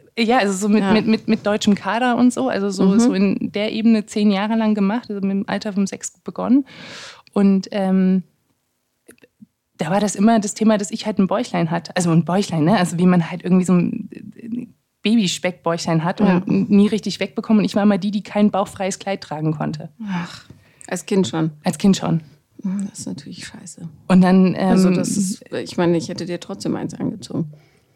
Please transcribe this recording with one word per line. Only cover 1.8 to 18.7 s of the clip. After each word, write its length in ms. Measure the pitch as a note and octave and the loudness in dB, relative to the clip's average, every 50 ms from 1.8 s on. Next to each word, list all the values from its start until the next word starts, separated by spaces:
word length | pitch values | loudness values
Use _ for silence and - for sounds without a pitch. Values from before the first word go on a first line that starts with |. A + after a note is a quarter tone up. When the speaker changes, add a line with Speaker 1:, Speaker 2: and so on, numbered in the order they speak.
| - - G3+ A#3 B3+ B3 A#3+ | 0 -2 -2 0 0 0 2
Speaker 1:
und 160 | A#3+ B3 B3 - | 2 2 2 2
so, 160 | - C4 B3+ | 0 -2 -2
also 220 | - G3 G3 G3+ | -2 -2 -2 -2
so, 160 | G3 F#3+ G3 F#3+ | -2 2 2 4
Speaker 2:
Mhm. 120 | F#3+ A3 | 4 4
Speaker 1:
so 120 | A#3 B3 D4 | 4 2 2
in 400 | F#3+ G3+ G3 - - - - - | 2 0 0 0 -2 -4 -6 -4
der 200 | G3+ G#3 A3 - | -4 -4 -4 -2
Ebene 340 | A3 A3 A#3 A3+ G#3+ G#3 | 0 2 4 4 2 0
zehn 240 | - - A3 G#3 G#3+ | -2 -2 0 2 2
Jahre 260 | G3+ F#3+ G3+ G#3+ A3+ | 2 0 0 -2 -2
lang 180 | A3+ A3 G#3+ G#3+ | 0 0 0 0
gemacht, 360 | G3+ G3 F#3+ G#3 A#3+ - - | 0 0 0 -2 -2 -6 -8
also 100 | G#3 G3+ | -8 -6
mit 100 | G3 G3 G3 | -4 -2 -2
dem 120 | G3 G3+ | -4 -4
Alter 280 | - - G3+ - A3 F#3+ | -6 -8 -8 -8 -6 -2
vom 120 | G3 G3+ | -2 -2
sechs 320 | F#3+ - - - - - _ | -2 -4 -8 -12 -14 -16 _
begonnen. 440 | _ - F3+ - F3+ G3 A#3+ C#4+ C4+ - - - - - - - - - - - _ _ - | _ -12 -10 -6 0 2 2 2 2 -2 -8 -20 -20 -18 -18 -18 -18 -18 -20 -20 _ _ 0
Und, 340 | G3+ G3+ G3 G3 F#3+ F#3 - | 2 4 4 4 2 0 -4
ähm, 520 | - G#3 F#3+ F#3+ F#3+ F#3+ F#3 F#3 F#3+ F#3+ F3+ _ _ _ _ _ _ _ _ _ _ _ _ _ _ _ _ - - _ _ _ _ _ - - _ _ _ _ _ - | -4 -4 -2 0 2 2 2 2 2 0 -2 _ _ _ _ _ _ _ _ _ _ _ _ _ _ _ _ -20 -20 _ _ _ _ _ -20 -20 _ _ _ _ _ -8
da 120 | F#3 D3+ | -4 -2
war 80 | F#3+ G3+ | 0 0
das 160 | G#3 G3+ - | 0 -2 0
immer 240 | - G3 A3+ A#3 A3+ | 2 2 4 4 4
das 160 | F#3+ G#3+ - | 2 -2 -4
Thema, 240 | - A3 A3 A3 G3+ | 0 2 2 2 2
dass 140 | G#3 - - | 0 -4 -8
ich 140 | A3+ - | -8 -6
halt 120 | G#3+ G#3+ - | -4 0 0
ein 80 | F#3+ | 0
Bäuchlein 460 | F3+ G3 G#3+ B3 - - F3+ E3+ D#3+ E3+ | 0 0 -2 -4 -4 -2 -2 -2 -2 -2
hatte. 240 | E3+ - - - | -4 -6 -6 -4
Also 140 | - E3+ E3+ D#3+ | -2 0 2 2
ein 120 | E3 E3 | 2 2
Bäuchlein, 380 | D3+ F3 G3 G3+ - E3+ D#3+ D3 | 2 0 -2 -2 -2 -2 0 2
ne? 120 | D#3+ A3 | 2 4
Also 220 | G#3 F#3 - F3+ E3 | 2 2 0 0 2
wie 80 | F3+ | 4
man 240 | F#3 F3+ F3+ D#3+ D#3+ F3+ | 4 4 4 2 0 -4
halt 100 | F3 - | -8 -2
irgendwie 220 | F3+ F#3 F#3 F3+ | 2 2 2 4
so 80 | F3 F#3 | 4 2
ein, 360 | F3 F3 - - - - - - - - - - | 2 2 0 -2 -6 -8 -12 -16 -18 -18 -18 -18
äh, 300 | - - A#3 A3 A#3+ - - - _ _ _ _ _ - | -18 -14 -10 -10 -10 -10 -12 -16 _ _ _ _ _ 0
Babyspeckbäuchlein 1000 | G3+ A3+ A#3+ G3+ F3 - - - F3+ F3 - - E3+ E3 E3+ - - E3 E3 D#3 | 2 2 2 2 2 -2 -4 -4 -6 -6 -4 -2 -2 -2 -2 -2 0 0 0 0
hat 160 | E3+ G3 - | -2 0 2
und 60 | G#3+ F#3+ | 2 4
Speaker 2:
Ja. 140 | F#3 F3 F#3 | 4 2 2
Speaker 1:
nie 400 | - - G3 F#3+ - G#3 G3 G3+ | 0 0 0 2 4 4 4 4
richtig 320 | G#3+ A3 G#3 - G3+ F3 - | 4 2 -2 -4 -4 -6 -6
wegbekommen. 420 | F#3+ F3+ - - - - A3 G#3 | -6 -6 -6 -6 -2 2 2 2
Und 40 | F3+ | 2
ich 100 | F#3+ - | 2 0
war 80 | G#3+ G3+ | 0 2
immer 160 | G#3 G#3 G3 | 2 2 2
die, 140 | F3 G#3 G3 | 0 -2 -4
die 100 | G#3 F#3+ | -4 -6
kein 300 | - - G#3 G#3 G#3 - | -4 0 2 2 2 2
bauchfreies 480 | F#3+ G3+ - | 0 -4 -4